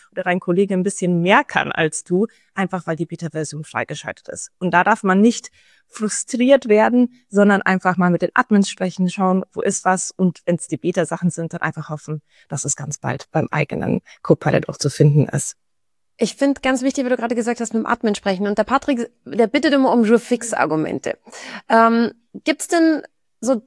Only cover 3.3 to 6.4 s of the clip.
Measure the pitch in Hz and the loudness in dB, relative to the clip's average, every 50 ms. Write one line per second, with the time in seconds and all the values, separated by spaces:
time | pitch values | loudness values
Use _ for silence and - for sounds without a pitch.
3.3 | - 160 156 - - 147 156 - - 117 120 - 143 143 - 117 - - _ - | -6 -8 -8 -8 -10 -12 -14 -10 -8 -8 -6 -6 -8 -10 -10 -12 -12 -12 _ -16
4.3 | - - - - _ _ 180 180 165 175 180 202 220 - - 190 185 190 208 240 | -14 -14 -16 -16 _ _ -4 0 2 2 2 2 0 0 0 2 4 4 4 4
5.3 | 226 - - - - _ _ _ _ _ _ _ - - 214 208 - - - - | 2 0 -6 -16 -20 _ _ _ _ _ _ _ -10 -8 -6 -6 -6 -6 -8 -6
6.3 | - 226 | -4 0